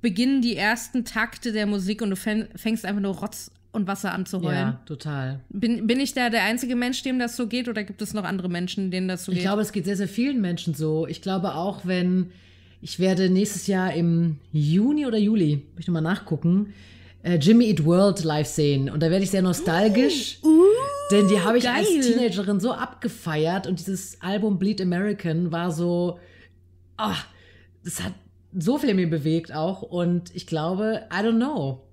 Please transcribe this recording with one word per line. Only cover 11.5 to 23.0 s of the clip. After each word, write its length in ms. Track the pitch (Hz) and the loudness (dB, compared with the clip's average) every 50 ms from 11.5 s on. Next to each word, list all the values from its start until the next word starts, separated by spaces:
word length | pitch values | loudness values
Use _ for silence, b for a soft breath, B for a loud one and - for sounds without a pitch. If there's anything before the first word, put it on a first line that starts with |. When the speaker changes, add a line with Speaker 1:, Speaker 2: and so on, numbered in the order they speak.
| 143 | -4
Speaker 2:
auch, 280 | 151 175 196 196 - - | -4 -4 -4 -6 -6 -4
wenn, 480 | 180 185 180 180 180 180 185 180 180 B B B B B B B B B B | -4 -2 0 2 2 2 2 0 -2 B B B B B B B B B B
ich 180 | B 151 - - | B -14 -4 0
werde 300 | 175 190 185 170 185 185 | 2 2 2 2 4 4
nächstes 380 | 185 185 208 214 208 175 - | 4 4 2 0 -2 -6 -2
Jahr 260 | - 196 185 185 185 - | -2 0 0 0 0 0
im 460 | 165 175 170 165 170 170 170 156 143 - - - | 0 2 2 4 4 2 0 0 -4 -8 -4 0
Juni 520 | 151 147 147 160 185 214 262 294 302 294 | 0 2 4 4 4 4 4 2 2 0
oder 120 | 262 226 214 | 0 2 2
Juli, 480 | 208 208 220 220 175 151 147 143 - - - | 4 4 4 4 4 2 2 0 -2 -8 -14
muss 60 | - | -10
ich 60 | 160 | -4
noch 60 | - 175 | -2 0
mal 60 | 160 | 0
nachgucken, 720 | 160 160 185 - - - 160 147 - 165 175 196 208 202 B B B B B B B B B B - | 2 0 0 -2 -2 -4 -4 0 2 4 4 4 2 0 B B B B B B B B B B -2
äh, 120 | - 175 | 0 0
Jimmy 300 | 165 135 175 226 233 247 | 4 6 6 8 8 6
Eat 180 | 214 208 160 151 | 4 2 2 4
World 400 | 156 170 180 196 202 190 202 156 | 4 6 6 6 4 4 2 -2
live 220 | 160 151 151 151 | -2 0 0 -2
sehen. 420 | - - - 151 147 143 135 135 139 | -2 0 2 2 4 4 2 0 -2
Und 140 | - 151 160 | -2 0 0
da 80 | 165 | 2
werde 140 | 170 190 196 | 2 2 0
ich 60 | 190 | 0
sehr 120 | 196 190 185 | 0 2 2
nostalgisch, 960 | 185 175 - - 185 160 175 202 220 202 220 262 285 349 285 220 - - - - | 2 2 0 0 0 2 4 4 4 4 4 4 4 2 0 -4 -6 -10 -2 4
Speaker 1:
Uh, 60 | 311 | 6
uh, 140 | 311 320 359 392 427 480 539 571 571 571 571 - | 8 10 10 8 8 6 2 -2 -4 -6 -2 2
Speaker 2:
denn 180 | 587 208 202 190 | 4 6 6 6
die 120 | 208 202 | 4 4
habe 180 | 175 - 233 247 | 2 4 2 2
ich 100 | 240 247 | 2 2
als 180 | 240 - - 427 | 0 2 2 2
Speaker 1:
geil. 120 | 359 311 | 4 4
Speaker 2:
Teenagerin 600 | 262 247 233 240 247 233 175 190 202 190 208 196 | 4 4 2 4 2 0 0 -2 -2 0 0 0
so 120 | 175 247 - | 0 -2 -2
abgefeiert 960 | - - 262 - - | -4 -6 -10 -10 -8